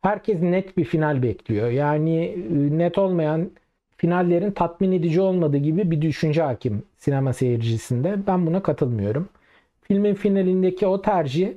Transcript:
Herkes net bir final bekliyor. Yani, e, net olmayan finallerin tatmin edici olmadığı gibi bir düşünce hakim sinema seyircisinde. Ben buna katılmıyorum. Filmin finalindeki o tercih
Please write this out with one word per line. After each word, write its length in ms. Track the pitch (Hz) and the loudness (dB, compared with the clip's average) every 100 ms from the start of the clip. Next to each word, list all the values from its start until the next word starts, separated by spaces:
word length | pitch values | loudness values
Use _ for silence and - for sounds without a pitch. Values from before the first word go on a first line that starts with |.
Herkes 380 | 190 208 - 196 | -2 -2 -2 -2
net 360 | 175 180 190 - | 0 0 -2 -4
bir 60 | |
final 400 | 165 160 156 143 | -2 0 0 0
bekliyor. 460 | 123 104 - 107 117 | -2 -4 -4 -2 0
Yani, 560 | 123 147 151 156 165 170 | 0 0 0 0 0 -2
e, 520 | 202 175 143 143 156 | -6 -4 0 0 2
net 200 | 175 175 | 0 2
olmayan 520 | 196 180 151 160 165 - _ _ _ _ | 0 0 0 0 -4 -8 _ _ _ _
finallerin 540 | 170 175 180 170 202 | 0 2 2 2 0
tatmin 400 | 202 170 170 190 | -2 -2 0 0
edici 300 | 185 170 160 | 2 2 2
olmadığı 360 | 190 185 156 143 | 2 2 0 0
gibi 340 | 143 160 196 | 0 0 0
bir 100 | 160 | 0
düşünce 400 | 160 143 160 151 | 0 0 0 0
hakim 420 | 151 120 127 107 - _ | 0 -2 -4 -6 -8 _
sinema 360 | - 139 135 | -2 0 0
seyircisinde. 800 | 127 127 120 113 113 - 123 151 202 196 | 0 0 0 0 -2 -2 -2 -2 -2 0
Ben 180 | 185 170 | 0 0
buna 180 | 175 | 0
katılmıyorum. 680 | 190 147 135 117 101 123 190 _ _ _ _ _ | -2 -2 -2 0 -2 -2 -6 _ _ _ _ _
Filmin 320 | _ 196 208 | _ 2 2
finalindeki 760 | 202 208 196 185 185 185 185 185 | 2 2 2 2 2 2 2 0
o 140 | 196 | 0
tercih 520 | 196 196 147 135 196 | 0 0 0 0 -2